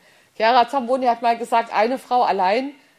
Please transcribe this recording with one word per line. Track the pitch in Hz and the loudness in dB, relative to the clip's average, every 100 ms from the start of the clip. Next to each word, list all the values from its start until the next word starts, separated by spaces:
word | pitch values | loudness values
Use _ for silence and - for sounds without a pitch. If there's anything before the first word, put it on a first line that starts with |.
| _ _ _ - | _ _ _ -2
Chiara | 220 254 233 | 2 4 2
Zamboni | 277 233 262 247 | 0 -2 -2 0
hat | 233 | 0
mal | 240 233 | -2 -2
gesagt, | 233 233 226 | 0 -2 0
eine | - 220 262 | 0 -2 -2
Frau | - 247 | -4 0
allein | 214 190 185 220 269 285 _ | 0 0 0 0 -4 -12 _